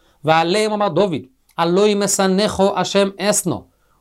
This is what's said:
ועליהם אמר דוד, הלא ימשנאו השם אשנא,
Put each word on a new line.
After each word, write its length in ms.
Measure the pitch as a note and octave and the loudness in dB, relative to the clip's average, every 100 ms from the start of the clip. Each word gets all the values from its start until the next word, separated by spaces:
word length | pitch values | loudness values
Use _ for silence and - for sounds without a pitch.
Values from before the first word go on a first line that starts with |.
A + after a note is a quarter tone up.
| _ _ | _ _
ועליהם 480 | D3 D#3+ E3+ G#3 A3 | 0 0 2 0 -2
אמר 160 | G#3 G#3 | -2 0
דוד, 320 | D#3 G3+ C3+ - _ _ - | 0 0 -2 -8 _ _ -4
הלא 300 | E3+ F3+ G#3+ | 0 2 2
ימשנאו 880 | G3+ G3 - F#3+ F#3 G#3 F#3+ G3 - | 2 0 0 2 2 0 0 0 0
השם 300 | F3+ G3 G3+ G3 | -2 0 0 -2
אשנא, 380 | G3 G3+ F3 G#2+ - _ _ _ | -2 -2 -2 -6 -10 _ _ _